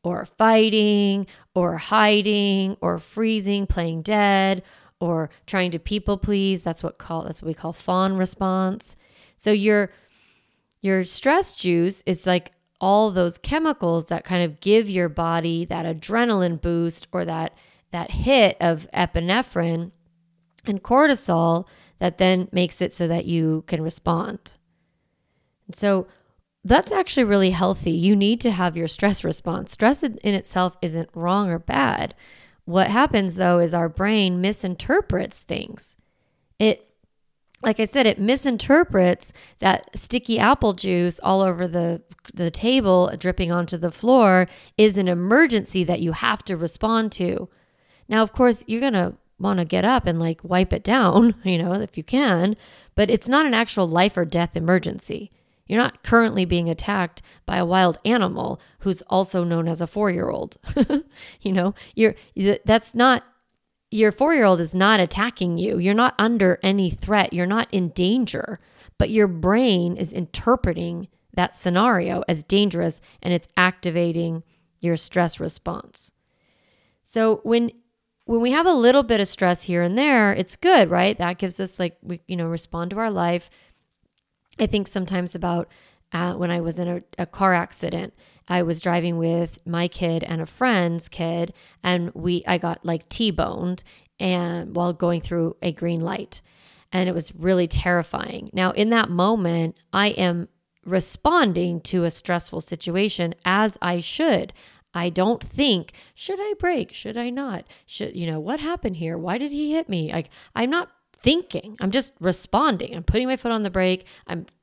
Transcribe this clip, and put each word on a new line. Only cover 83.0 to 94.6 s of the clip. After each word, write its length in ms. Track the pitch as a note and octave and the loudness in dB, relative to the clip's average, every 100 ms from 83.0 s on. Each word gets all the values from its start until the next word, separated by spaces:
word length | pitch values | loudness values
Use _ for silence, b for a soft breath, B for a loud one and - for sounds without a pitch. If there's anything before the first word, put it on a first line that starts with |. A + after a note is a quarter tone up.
| A3+ | -4
life. 380 | F#3+ F3 F3 - b b b b _ _ _ _ _ _ - | -2 0 -2 -6 b b b b _ _ _ _ _ _ -4
I 60 | G#3+ | -2
think 220 | G#3 G3 | -2 -4
sometimes 480 | G3 F3+ F#3 F3 F3 | -6 -4 -4 -6 -6
about, 340 | F3 F3 - b b b _ | -4 -4 -6 b b b _
uh, 220 | E3 F3 | -6 -6
when 160 | F3 F3 | -4 -4
I 120 | F3 | -4
was 180 | E3 E3 | -4 -6
in 80 | F3 | -6
a, 160 | F3 - - | -6 -10 -10
a 60 | F3 | -8
car 260 | - F#3+ | 0 2
accident, 600 | F3+ E3+ - E3 E3+ F#3+ - b b - | 2 -2 -8 -8 -6 -10 -14 b b -4
I 160 | F3+ | -2
was 180 | E3+ E3 | 0 -2
driving 360 | F3+ F3 E3+ E3 | -2 0 0 -2
with 420 | E3 E3+ E3+ - - | 0 0 -2 -8 -6
my 200 | E3+ F3 | -4 -4
kid 360 | - F3 E3 | -2 -2 -2
and 180 | - E3 | -4 -6
a 60 | D#3+ | -6
friend's 640 | - B3+ G#3 F3 E3+ - | -2 0 2 0 -4 -8
kid, 440 | - E3 E3+ E3+ b b b | -8 -6 -4 -6 b b b
and 280 | F3 F3+ E3+ - | -2 -2 -2 -4
we, 280 | E3+ F3 - | -2 -2 0
I 100 | F3 | -2
got, 260 | E3+ E3 | -2 -4
like, 240 | F3 E3 - | -4 -6 -6
T-boned 720 | - A3+ D#3 - - F3 F3+ - b b - | -2 -2 0 -4 -4 -6 -6 -12 b b -6
and 560 | F#3+ F3+ F3 E3+ | -2 -2 -2 -6